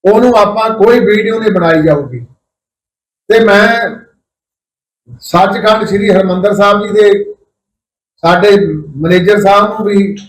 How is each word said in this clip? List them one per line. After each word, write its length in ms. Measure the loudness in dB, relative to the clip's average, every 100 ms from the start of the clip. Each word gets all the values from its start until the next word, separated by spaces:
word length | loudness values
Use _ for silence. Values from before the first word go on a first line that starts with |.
ਉਹਨੂੰ 280 | 2 2 2 2
ਆਪਾਂ 320 | 0 -2 -4
ਕੋਈ 240 | 0 2 2
ਵੀਡੀਓ 400 | 2 0 -2 -4
ਨਹੀਂ 120 | -2
ਬਣਾਈ 300 | -2 0 0
ਜਾਊਗੀ। 380 | 0 -2 -4 -12 -16 _ _ _ _ _ _ _ _ _ -2
ਤੇ 100 | 2
ਮੈਂ 500 | 2 2 2 -2 -6 -10 _ _ _ _ _ _ _ _ _ _ _ -20
ਸੱਚਖੰਡ 640 | -4 0 0 0 -2 -2
ਸ੍ਰੀ 240 | -2 -2 0
ਹਰਿਮੰਦਰ 440 | 0 0 -2 -2
ਸਾਹਿਬ 300 | 2 2 0
ਜੀ 80 | 0
ਦੇ 420 | 2 2 2 -4 -14 _ _ _ _ _ _ _ _
ਸਾਡੇ 320 | -2 2 2 2 0 -6 -10
ਮੈਨੇਜਰ 460 | -8 0 0 2 2
ਸਾਹਿਬ 280 | 2 2 0
ਨੂੰ 160 | -4
ਵੀ 300 | -2 -2 -2 -6